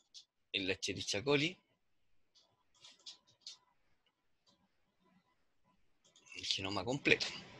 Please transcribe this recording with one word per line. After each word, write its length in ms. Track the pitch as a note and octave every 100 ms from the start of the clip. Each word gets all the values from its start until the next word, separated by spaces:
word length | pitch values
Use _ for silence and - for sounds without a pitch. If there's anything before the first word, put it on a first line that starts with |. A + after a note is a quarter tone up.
| _ - - _ _
el 180 | G#2 F#2+
Escherichia 520 | F#2 - F#2+ - G2+
coli, 380 | C3+ C#3+ D#3 F#3+ _ _ _ _ _ - _ - _ _ _ _ - - - - _ _ - - _ _ _ _ _ _ _ _ _ _ _ _ _ _ F#3 F#3 _ _ _ _ _ _ _ _ _ - - -
el 100 | -
genoma 380 | - F#2+ G2+
completo, 420 | G2+ C3 - - - - -